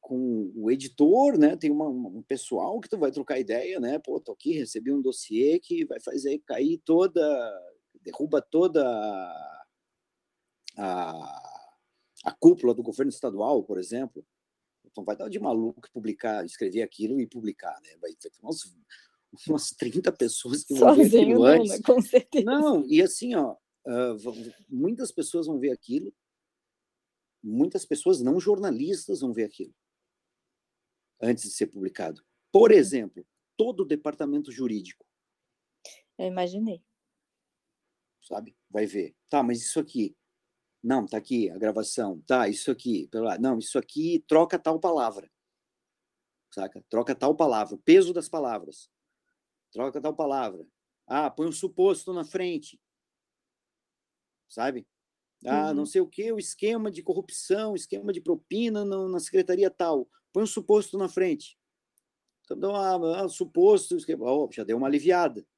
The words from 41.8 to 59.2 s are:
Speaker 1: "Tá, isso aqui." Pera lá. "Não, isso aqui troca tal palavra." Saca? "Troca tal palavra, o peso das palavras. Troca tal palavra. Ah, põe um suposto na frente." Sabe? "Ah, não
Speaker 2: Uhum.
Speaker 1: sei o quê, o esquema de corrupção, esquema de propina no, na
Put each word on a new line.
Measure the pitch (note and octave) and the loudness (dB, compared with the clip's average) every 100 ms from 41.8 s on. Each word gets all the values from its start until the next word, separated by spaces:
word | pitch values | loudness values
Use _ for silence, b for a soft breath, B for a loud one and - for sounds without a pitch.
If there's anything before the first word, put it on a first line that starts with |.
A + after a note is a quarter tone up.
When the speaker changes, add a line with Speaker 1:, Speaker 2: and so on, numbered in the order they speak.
| G#2 - G#2+ E2+ | -4 -4 -6 -8
Speaker 1:
"Tá, | - B2+ G#2+ | -2 0 2
isso | G#2 - | -2 -4
aqui." | B2+ B2 G#2 C#2+ | -4 -2 -4 -4
Pera | A2 | -4
lá. | A2+ G2+ | -4 -2
"Não, | C3 A#2 | -2 -2
isso | - C3+ | -2 -6
aqui | - D3 D#3+ E3 - | -4 -6 -2 -2 4
troca | D#3 E3 F3 | 4 4 2
tal | D#3+ D#3+ | -2 -2
palavra." | F3 E3 A#2 F#2+ - _ _ _ _ _ _ _ _ _ _ _ _ | 0 0 -2 -6 -18 _ _ _ _ _ _ _ _ _ _ _ _
Saca? | - G2 - _ | -10 -10 -12 _
"Troca | A2+ B2 | -4 -2
tal | B2+ C3+ D3+ | 0 0 2
palavra, | D#3+ A2 G#2 G#2 | 2 0 -2 -4
o | |
peso | - F3+ F3+ | 6 8 6
das | F3 - | -2 -6
palavras. | E3 C3+ G#2+ D#2 - - _ _ _ _ _ _ _ _ | -6 -4 -6 -10 -20 -20 _ _ _ _ _ _ _ _
Troca | A2+ C3+ C3 | -8 -6 -6
tal | C#3+ D3+ | -8 -4
palavra. | D3 C3+ A#2 F2+ D#2+ _ _ _ _ | -2 -2 -4 -8 -20 _ _ _ _
Ah, | C3+ D3 | -4 -4
põe | - E3 | -4 -6
um | |
suposto | D#3 F#3+ - F#3+ F#3 - | -4 -8 2 2 2 -4
na | F3+ | -8
frente." | D#3 F#3 F3+ E3 - - _ _ _ _ _ _ _ _ _ _ _ _ _ _ _ _ _ | -8 -6 -6 -6 -10 -20 _ _ _ _ _ _ _ _ _ _ _ _ _ _ _ _ _
Sabe? | - B2+ B2+ G2+ _ _ _ _ _ - | -6 -4 -4 -12 _ _ _ _ _ -2
"Ah, | C#3+ D#3 | 0 0
não | D3 | -2
Speaker 2:
Uhum. | D3 | 0
Speaker 1:
sei | F#3+ | 0
o | F3 | 0
quê, | - A3 | -2 -4
o | A3 | -4
esquema | F3 - G#3 A#3 G#3+ | -6 -4 -2 -2 -4
de | E3+ | -8
corrupção, | E3+ F3 F#3+ - - G3 A3 F#3+ | -6 -6 -6 -12 -2 -2 0 -6
esquema | - G3 G#3 | -8 -8 -6
de | F#3 | -6
propina | - D#3+ _ G3+ A#3 G#3 | -2 -4 _ -2 -2 -2
no, | G3+ F#3+ F#3+ | -4 -4 -4
na | F3+ | -6